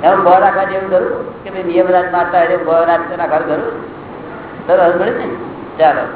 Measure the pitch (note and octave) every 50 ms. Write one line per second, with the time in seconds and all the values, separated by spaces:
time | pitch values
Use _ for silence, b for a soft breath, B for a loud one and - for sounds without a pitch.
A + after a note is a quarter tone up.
0 | D3 E3 F#3+ F#3+ F3+ F3 F3+ F#3+ G3 G3 F#3 F#3+ G3 F#3+ F#3+ F#3+ F#3+ F#3+ F#3 F3+
1 | F3+ - - - - - - - - G3 F#3+ F#3 F#3 E3+ E3 - F#3 F#3 F#3 F3+
2 | F3+ F#3 F3 F3 F3 F3 F#3 F3+ E3+ E3 F3+ E3+ D#3+ D#3+ E3 E3 E3+ E3+ E3+ D#3+
3 | - - - E3+ E3+ D3 D3+ D#3+ E3 - - - A4+ A4+ - - - - - -
4 | - - - - - - - - - - - - - - F3+ F#3 F3+ E3+ F3+ F3
5 | F#3+ A3 B3 - - - A#2 - - - - - - - - - D#3 D#3 C#3 -
6 | - - -